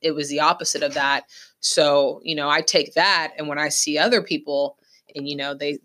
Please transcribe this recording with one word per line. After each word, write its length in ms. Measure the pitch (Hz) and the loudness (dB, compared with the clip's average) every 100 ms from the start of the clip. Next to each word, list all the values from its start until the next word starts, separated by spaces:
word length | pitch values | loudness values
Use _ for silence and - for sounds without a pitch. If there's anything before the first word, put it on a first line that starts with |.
it 100 | 165 | -4
was 180 | 147 143 | -4 -4
the 100 | 147 | 0
opposite 440 | 151 175 160 143 | 2 2 -2 -2
of 100 | 143 | -4
that. 320 | 143 139 139 - - - _ | -2 0 -2 -4 -18 -20 _
So, 640 | - - 147 143 139 - | 0 2 4 4 2 -2
you 120 | - 156 | -6 -4
know, 140 | 143 | 0
I 120 | 151 | 2
take 320 | 160 180 143 | 2 0 0
that, 400 | - 190 180 156 - | 2 2 2 0 -6
and 100 | 151 | -6
when 100 | 143 | -2
I 100 | 151 | -2
see 280 | - - 151 | 0 0 2
other 240 | 202 226 | 2 2
people 560 | - 151 147 143 143 - _ _ _ - | 0 -4 -2 -2 -2 -4 _ _ _ -10
and, 120 | 139 | -8
you 80 | 143 | -6
know, 180 | 139 | -6
they, 260 | 139 147 147 | -6 -6 -6